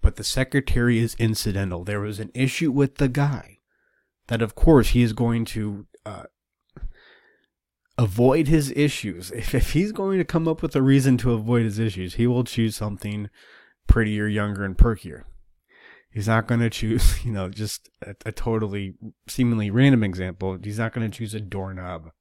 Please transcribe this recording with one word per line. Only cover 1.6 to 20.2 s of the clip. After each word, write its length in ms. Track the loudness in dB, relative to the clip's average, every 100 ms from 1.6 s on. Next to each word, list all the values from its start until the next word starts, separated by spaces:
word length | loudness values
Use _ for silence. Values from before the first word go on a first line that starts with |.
| -4 -6 -6
There 160 | -6
was 180 | -6 -8
an 120 | -10
issue 380 | -2 -2 0 0
with 240 | 2 0 _
the 120 | 0
guy 520 | 2 0 -2 -10 _ _ _ _ _ _ _ -6
that, 140 | -2
of 120 | -2
course, 360 | 2 6 8 6
he 120 | 4
is 120 | 4
going 320 | 2 0 0 -2
to, 420 | -6 -6 -8 -14 _ -16
uh, 180 | -16 -18 _ _ _ _ -12 -12 -12 _ _ _ _ _ _ _ _ _ -2
avoid 500 | 0 4 4 4 4
his 240 | 2 2
issues. 600 | 0 0 0 -8 -10 -12
If, 240 | -8 -2 0
if 160 | 2
he's 200 | 0 -2
going 280 | -2 -2 -2
to 60 | 0
come 220 | -2 -2
up 140 | -2
with 140 | -2 0
a 60 |
reason 360 | 4 4 6 2
to 160 | 2
avoid 300 | 0 0 0
his 160 | 0 -2
issues, 360 | -4 -4 -8 0
he 120 | 0
will 160 | 2
choose 320 | -2 0 -2 -2
something 540 | -8 -6 -8 -8 -10 _ _ -20 _ _ 2
prettier, 400 | 2 4 0 -2
younger, 360 | -2 -2 -4
and 140 | -6 4
perkier. 460 | 4 4 -8 -16 -18 -20 -20 _ _ _ -20 -20 _
He's 160 | -6 0
not 200 | 0 2
gonna 220 | 0 0
choose, 560 | -2 -2 4 4 4 -4
<laughs> 0 |
you 60 |
know, 180 | -6 -6
just 400 | -6 -8 -8 _ _
a, 140 | -16 -12 -12
a 60 |
totally 640 | -6 -2 -2 -2 -4 -8 -12 -18 -20 -14
seemingly 440 | 0 0 2 0
random 320 | 4 6 6
example. 540 | 2 -2